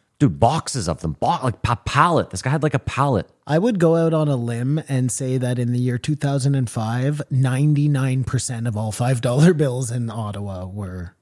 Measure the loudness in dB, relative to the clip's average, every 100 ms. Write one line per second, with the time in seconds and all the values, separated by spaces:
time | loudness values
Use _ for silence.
0 | _ 0 0 4 2 2 -4 -6 -4 -4
1 | -4 -2 -2 0 -2 -4 -4 -4 -2 2
2 | 4 2 0 -4 -2 0 0 -2 -4 -2
3 | 2 0 -2 _ -2 0 2 2 4 4
4 | 2 2 0 0 -2 -2 0 -2 0 0
5 | 0 -2 -2 0 0 0 0 0 0 -2
6 | -2 -2 0 0 2 2 0 -2 -2 0
7 | -2 -2 -2 0 2 2 2 4 2 2
8 | 0 0 0 -2 -2 -4 -4 -2 -4 -2
9 | 0 2 2 6 6 6 2 0 -4 -4
10 | -4 -4 -6 -6 -8 -8 -10 -8 -8 -10
11 | -12 _